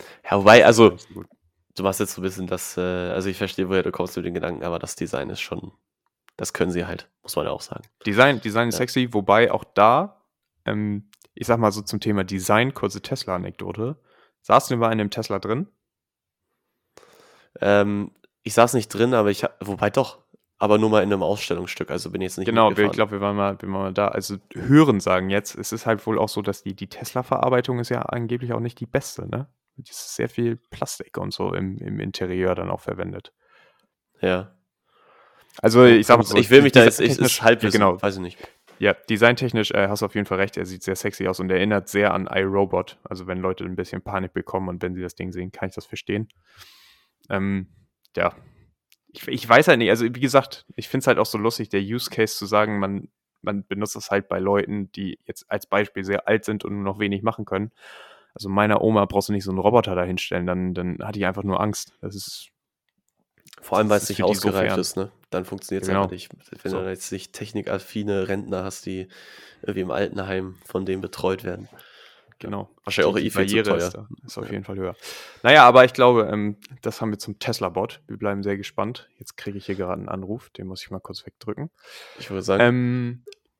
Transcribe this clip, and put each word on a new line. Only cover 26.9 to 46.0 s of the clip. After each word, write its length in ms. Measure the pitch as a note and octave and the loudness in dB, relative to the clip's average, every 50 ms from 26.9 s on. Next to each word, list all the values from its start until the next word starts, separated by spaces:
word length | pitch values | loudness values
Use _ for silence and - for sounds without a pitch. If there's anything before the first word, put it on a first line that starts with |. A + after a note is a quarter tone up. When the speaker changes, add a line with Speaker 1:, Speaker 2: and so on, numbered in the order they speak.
| - - A#2+ - - B2+ B2 - C3+ B2+ - B2+ B2+ B2 B2 - B2+ A#2+ | -14 -14 -14 -8 -6 -6 -4 -4 -2 0 2 2 2 2 0 0 -4 -4
Speaker 2:
ist 100 | A#2+ - | -4 -4
ja 120 | B2 A#2+ | -4 -4
angeblich 500 | - - - A#2+ A#2+ A2+ A#2+ A#2+ B2 A#2+ A#2 | -4 -4 -6 -6 -4 -4 -4 -6 -4 -6 -4
auch 60 | A2+ | -4
nicht 200 | A#2 A#2+ - - | -6 -6 -8 -10
die 80 | A#2+ | -8
beste, 400 | - - C#3 - - - - - - | -6 -4 -6 -6 -6 -10 -12 -10 -8
ne? 180 | - A#2 C#3 - _ _ _ _ _ - | -8 -8 -8 -10 _ _ _ _ _ -20
Es 100 | B2 - | -20 -18
ist 240 | - - - - - | -16 -16 -14 -12 -6
sehr 140 | - A#2+ A#2+ | -6 -6 -4
viel 280 | - - A#2+ A#2 A#2 A#2 _ _ | -4 -4 -2 -2 -4 -6 _ _
Plastik 480 | - - - - - - - - - | -10 -8 -8 -8 -8 -12 -14 -14 -10
und 160 | - F#2 G2 F#2+ | -10 -8 -8 -6
so 200 | - F#2+ F#2+ F2+ | -6 -6 -4 -4
im, 240 | F#2 F#2+ F#2 F#2+ | -4 -6 -6 -8
im 220 | - - F#2+ G2+ G2+ | -10 -10 -10 -8 -8
Interieur 560 | G2+ G2 G2 - F#2+ F2+ F2+ F#2 F#2 F#2 F2+ | -8 -8 -6 -6 -6 -4 -4 -2 -2 -2 -2
dann 140 | F2+ F2+ F#2+ | -2 -4 -6
auch 120 | F#2 - | -8 -8
verwendet. 500 | - - G2 F#2 F#2 F2+ F#2 F#2+ - - _ _ _ _ _ _ _ _ _ _ _ _ _ _ _ _ _ _ | -6 -8 -8 -8 -8 -10 -10 -14 -16 -20 _ _ _ _ _ _ _ _ _ _ _ _ _ _ _ _ _ _
Speaker 1:
Ja. 340 | - F#2 F#2 F2+ G2 - _ _ _ _ _ _ _ _ _ _ _ _ _ _ _ _ _ _ _ _ _ - | -2 -2 -2 -2 -4 -10 _ _ _ _ _ _ _ _ _ _ _ _ _ _ _ _ _ _ _ _ _ 0
Speaker 2:
Also, 240 | - A2 A2 B2 B2+ | 0 6 8 10 12
ich 200 | A#2+ A#2 G#2+ A2 | 12 10 10 8
sag 120 | - A#2+ | 8 6
mal 60 | A#2+ A2 | 6 6
so, 140 | G#2 G2+ | 4 2
Speaker 1:
Ich 120 | G#2+ A#2 G2+ | 2 6 8
will 120 | B2 C3+ | 8 10
mich 120 | C#3+ C#3 - | 10 10 8
da 100 | C3 A#2 | 8 8
jetzt, 160 | A2 - - | 8 6 4
ich, 80 | - - C3 | 2 2 2
Speaker 2:
designtechnisch 240 | - - B2 - | 2 2 0 0
Speaker 1:
ist 40 | - | 4
Halbwissen, 380 | A#2 A2+ A#2+ A#2 - G#2 F#2+ G#2+ | 4 4 4 4 2 2 4 4
Speaker 2:
ja, 80 | G#2 | 4
genau. 140 | F#2+ F2 F#2 | 4 4 2
Speaker 1:
weiß 140 | - G2+ F#2+ | -2 -4 -4
ich 60 | F#2+ | -4
nicht. 160 | F2+ F2 - - - - _ _ _ _ _ - | -8 -10 -12 -16 -20 -20 _ _ _ _ _ 0
Speaker 2:
Ja, 140 | - G2+ F#2 | 2 2 2
designtechnisch, 800 | - - - A2+ G2 A#2 A#2 B2 - C3+ A#2+ - A2+ G#2 - | 0 -2 -4 2 4 6 4 6 2 -2 -2 0 -2 0 0
äh, 160 | - G#2+ G2 | 0 0 0
hast 140 | G2 G#2 G#2 | 0 0 -2
du 60 | A2 | -4
auf 80 | G2 - | -4 -2
jeden 100 | G#2 G2+ | -4 -4
Fall 140 | - F#2+ F#2 | -2 -2 -2
recht, 180 | G2 G2 - | -2 -2 -4
er 80 | F#2 F#2 | -6 -8
sieht 180 | F#2 F#2 F2+ - | -8 -10 -8 -6
sehr 120 | - F#2+ | -6 -6
sexy 320 | - - G#2 - - F#2+ | -4 -4 -6 -6 -4 -4
aus 120 | F#2 F#2 - | -4 -4 -4
und 100 | F#2 F#2 | -2 -2
erinnert 360 | F#2+ F#2 F#2+ G#2+ G#2+ G2 F#2+ | 0 0 2 0 0 -2 -2
sehr 260 | - - G2+ G2+ G2+ F2+ | -2 0 2 2 2 0
an 140 | F#2+ F#2+ | -2 -4
iRobot. 680 | - - F#2+ G2 G2 G2 G2 G2+ F#2 - F2+ F#2 - - _ - | -4 -2 -2 -2 0 0 0 0 0 -2 -4 -4 -6 -12 _ -14
Also 240 | - - F#2 F2+ | -12 -12 -10 -8
wenn 100 | F#2 F#2 | -8 -6
Leute 260 | F#2 F#2 F#2 F#2 - - | -4 -4 -4 -4 -6 -8
ein 120 | F2+ F#2 | -8 -8
bisschen 260 | F2+ F#2 - - F#2+ | -8 -8 -8 -10 -12
Panik 320 | - - G2 F#2+ F#2 F2+ - | -10 -8 -6 -6 -6 -6 -8
bekommen 360 | G2 - - - G2 F#2+ F#2 | -8 -8 -6 -6 -6 -6 -6
und 120 | F2 F2 | -8 -8
wenn 140 | - F2+ F2+ | -8 -8 -8
sie 60 | F2+ | -8
das 140 | F2+ F2+ - | -10 -10 -10
Ding 160 | - F2 F#2 | -12 -12 -10
sehen, 200 | F2+ F2+ F2+ F#2 | -10 -10 -10 -12
kann 180 | - - - F#2 | -10 -10 -12 -10
ich 60 | - | -10
das 100 | - - | -14 -14
verstehen. 440 | - - - | -14 -16 -12